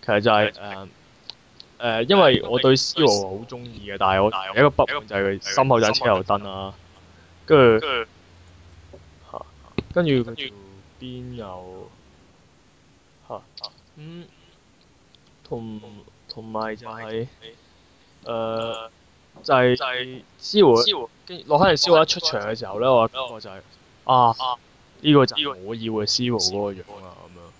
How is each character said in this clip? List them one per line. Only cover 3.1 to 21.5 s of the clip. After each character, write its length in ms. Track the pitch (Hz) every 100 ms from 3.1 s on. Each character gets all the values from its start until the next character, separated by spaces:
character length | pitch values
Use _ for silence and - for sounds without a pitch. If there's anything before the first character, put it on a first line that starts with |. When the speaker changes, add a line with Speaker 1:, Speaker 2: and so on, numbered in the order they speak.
| 104 95 98 120
Speaker 1:
鍾 160 | 123
意 260 | 123 104 101
嘅， 60 | 98
但 100 | 95
係 140 | 95
我 80 | 101 98 95
有 120 | 101
一 20 |
個 80 | 143
不 140 | - 120
滿 220 | 143 123
就 80 | 101
係 240 | 98 98
佢 140 | - 101
心 140 | 135
口 100 | 120
盞 140 | 107
車 120 | 110 123
頭 180 | 98
燈 200 | 95 101
啦。 300 | 98 95 98 - - _ - - _ _ -
跟 340 | 156 123 110
住， 60 | 147
Speaker 2:
跟 180 | 127
住， 60 | 113 _ _ _ - - - - - - - _ -
Speaker 1:
嚇， 140 | - - _ - - -
跟 120 | - 165
住 40 | 135 117
佢 40 | 117
條 200 | 135 101 98 98 - _
邊 360 | 127 123 123 120
有， 560 | 104 92 92 92 - _ _ _ _ _ _ _ _ _ _ _ _ _ _
嚇， 140 | 110 _ - - _ _ -
嗯， 280 | 151 170 170 _ _ _ _ _ _ _ _ _ _ _
同， 380 | _ 120 113 107 104 104 - _ _
同 140 | -
埋 320 | 110 110 110 107
就 120 | 117
係， 400 | 110 110 110 127 _ 113 117 _ _ _ _ _ _ 120
誒， 640 | 117 113 113 113 113 113 _ _ _ _ -
就 100 | -
係 680 | 135 127 123 131 127 123 127 - _
C 220 | - 208
O， 140 | 170 113 123 175 117 _ -
跟 120 | 175
住 40 |
洛 120 | 120